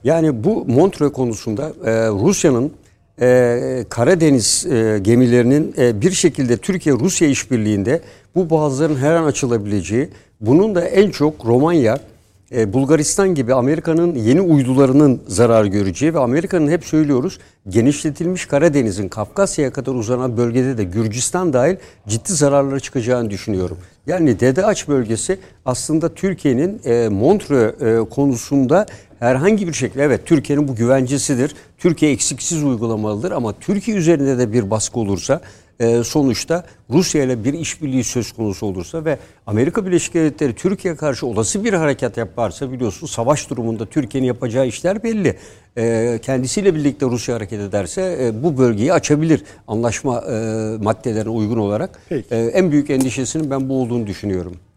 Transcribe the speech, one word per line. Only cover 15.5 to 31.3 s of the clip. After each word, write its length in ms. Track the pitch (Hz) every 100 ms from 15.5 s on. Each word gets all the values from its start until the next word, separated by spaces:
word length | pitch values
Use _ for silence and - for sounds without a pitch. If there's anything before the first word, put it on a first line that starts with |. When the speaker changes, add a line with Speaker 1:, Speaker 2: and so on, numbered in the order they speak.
| 113
Speaker 1:
göreceği 500 | 104 101 98 85 151
ve 40 | 165
Amerika'nın 520 | 123 139 170 180 147
hep 140 | 170
söylüyoruz, 540 | - 156 151 131 131 - - _ 98
genişletilmiş 800 | 95 123 147 160 143 170 185 -
Karadeniz'in 640 | 139 165 143 113 92 98
Kafkasya'ya 640 | - 104 - 196 - 135
kadar 200 | 123 127
uzanan 420 | 127 107 123 127 113
bölgede 420 | 120 120 127 123
de 60 |
Gürcistan 680 | 95 98 110 113 - 175 180
dahil 240 | 127 143 185 - - -
ciddi 240 | 113 -
zararlara 480 | 170 143 139 139 135
çıkacağını 500 | - 135 117 123 113
düşünüyorum. 480 | 98 - 95 90 87 90 _ -
Yani 340 | 180 156 98
dedaç 480 | - 135 208 202 -
bölgesi 500 | 143 110 113 - 185 - _
aslında 500 | - 123 - 160 160
Türkiye'nin, 680 | 160 190 175 147 123 175 208
e, 240 | 139 117 113
Montreux, 720 | 101 127 202 - 143 110 -
e, 260 | 131 113 110
konusunda 760 | - 143 120 - 139 127 170 208 - - -
herhangi 500 | 117 127 170 214 185
bir 40 |
şekilde, 300 | 147 120 131
evet 240 | 147 117 -
Türkiye'nin 420 | 160 - 147 147
bu 60 |
güvencesidir, 800 | 117 117 135 127 139 -